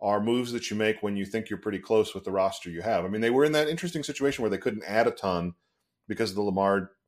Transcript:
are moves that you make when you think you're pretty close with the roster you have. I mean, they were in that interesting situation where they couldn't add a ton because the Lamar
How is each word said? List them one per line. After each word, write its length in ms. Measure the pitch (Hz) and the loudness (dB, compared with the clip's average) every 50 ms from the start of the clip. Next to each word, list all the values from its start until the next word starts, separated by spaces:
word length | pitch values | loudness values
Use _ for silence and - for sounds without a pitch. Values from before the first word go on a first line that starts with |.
are 180 | 107 101 104 104 | 0 0 2 2
moves 320 | 104 113 120 123 123 120 | 2 2 0 0 0 -2
that 180 | 120 117 113 - | -4 -6 -6 -4
you 60 | 104 | -2
make 260 | 107 110 107 107 - | 0 2 2 0 0
when 140 | 107 101 101 | -2 -4 -2
you 80 | 98 98 | -2 -4
think 240 | 98 - 110 104 - | -4 -4 -4 -4 -4
you're 100 | 101 95 | -6 -6
pretty 200 | - 107 101 90 | -4 -4 -4 -4
close 340 | - - 113 107 101 - - | 0 2 4 4 4 2 0
with 120 | 95 - | -10 -6
the 60 | 98 | -2
roster 380 | 95 95 95 95 92 - - 90 | 0 2 2 2 0 -4 -10 -10
you 120 | 82 85 | -8 -6
have. 240 | 92 113 107 87 87 | -2 0 0 0 0
I 20 | |
mean, 140 | 92 101 107 | 0 -2 0
they 80 | 113 117 | 0 2
were 160 | 123 135 147 | 4 4 4
in 80 | 151 151 | 4 4
that 160 | 151 151 151 | 2 2 0
interesting 340 | 165 165 180 175 - 156 139 | -2 -4 -4 -6 -6 -6 -6
situation 380 | - 139 - 135 143 135 - | -6 -4 0 0 0 0 0
where 80 | 117 104 | -2 -2
they 60 | 98 | 0
couldn't 260 | 95 - 123 107 107 - | 0 -2 -2 -4 -4 -4
add 220 | 87 101 113 117 | -2 2 2 2
a 40 | 120 | 2
ton 420 | - - - 95 90 85 85 87 87 _ _ _ _ _ _ _ _ _ _ | 2 -2 -2 0 0 0 0 -4 -6 _ _ _ _ _ _ _ _ _ _
because 260 | - 104 - 113 101 95 | -8 -2 -2 -2 -2 0
the 60 | 104 | -2
Lamar 500 | 104 101 92 95 98 98 98 98 95 - _ _ _ | -2 0 2 2 4 4 4 2 0 -4 _ _ _